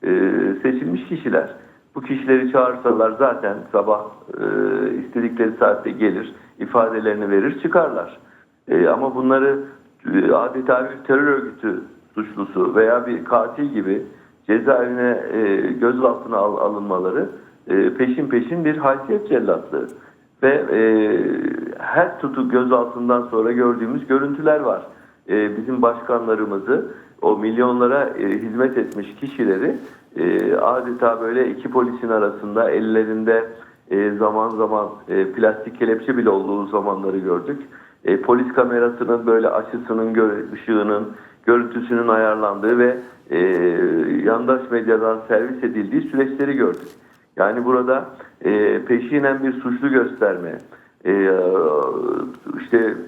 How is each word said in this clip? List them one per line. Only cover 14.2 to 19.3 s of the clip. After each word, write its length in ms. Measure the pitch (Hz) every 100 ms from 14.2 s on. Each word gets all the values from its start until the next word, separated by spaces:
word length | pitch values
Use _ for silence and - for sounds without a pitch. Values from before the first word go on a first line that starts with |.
| _ _ -
cezaevine, 760 | 113 117 127 123 123 123 110 58
e, 400 | 113 107 98 104
gözaltına 640 | 104 117 127 131 117 - 110
al-, 200 | 104 101
alınmaları, 720 | 101 104 104 92 92 123 190 - - _ -
e, 260 | 95 117
peşin 340 | - 127 127 139
peşin 380 | 120 - 170 156
bir 120 | 151
haysiyet 520 | 139 135 135 208
cellatlığı. 580 | -